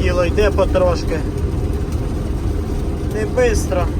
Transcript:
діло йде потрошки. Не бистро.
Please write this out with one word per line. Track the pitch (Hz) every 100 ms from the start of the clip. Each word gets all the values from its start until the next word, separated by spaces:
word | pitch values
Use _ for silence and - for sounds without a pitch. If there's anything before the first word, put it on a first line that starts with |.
діло | 185 180
йде | 175 196 208
потрошки. | 185 185 185 180 175 - 160 143 - - - - - - - - - - - - - - - - - -
Не | 214 208
бистро. | 247 240 208 - 180 165